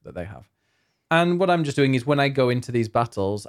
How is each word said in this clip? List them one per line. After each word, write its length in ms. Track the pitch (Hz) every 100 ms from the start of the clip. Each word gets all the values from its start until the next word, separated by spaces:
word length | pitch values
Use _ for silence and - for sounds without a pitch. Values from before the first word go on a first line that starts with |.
that 100 | -
they 120 | 67 87
have. 220 | 69 - _ _ _ _ _ _
And 300 | 165 175 175
what 100 | 185
I'm 140 | 175
just 120 | 143 143
doing 200 | 139 131
is 100 | 139
when 140 | 143
I 100 | 139
go 200 | 139 127
into 220 | 123 -
these 160 | 120 110
battles, 600 | 117 117 - 98 104